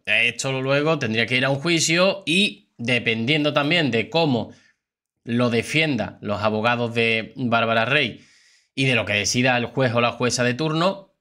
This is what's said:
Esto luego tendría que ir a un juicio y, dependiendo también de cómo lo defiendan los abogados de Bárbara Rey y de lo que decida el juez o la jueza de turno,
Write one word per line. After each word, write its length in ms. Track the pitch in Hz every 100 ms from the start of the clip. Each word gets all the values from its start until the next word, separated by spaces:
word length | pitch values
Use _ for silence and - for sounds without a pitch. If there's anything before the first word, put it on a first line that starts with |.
Esto 560 | - 107 117 117 135 131
luego 380 | 131 139 147 160
tendría 280 | 123 110 110
que 100 | 127
ir 80 |
a 60 | 135
un 80 | 139
juicio 640 | 160 170 147 165 190 - -
y, 440 | 170 208 - _ -
dependiendo 760 | 120 123 120 113 113 151 147
también 380 | 143 143 175 147
de 200 | 123 107
cómo 420 | 165 160 120 101 - _ _ _ _ _ _
lo 260 | - 120 123
defiendan 680 | 117 110 151 160 123 95 -
los 220 | 101 101
abogados 520 | 107 107 110 120 120
de 380 | 117 113 113 107
Bárbara 520 | - 123 113 113 113 113
Rey 380 | 147 127 - - _ _ _ _
y 100 | -
de 100 | 135
lo 100 | 120
que 100 | 98
decida 420 | 104 98 123 127 123
el 100 | 117
juez 260 | - 131
o 60 | 117
la 120 | 120
jueza 320 | 110 123 120
de 100 | 123
turno, 600 | 123 156 156 180 196 - _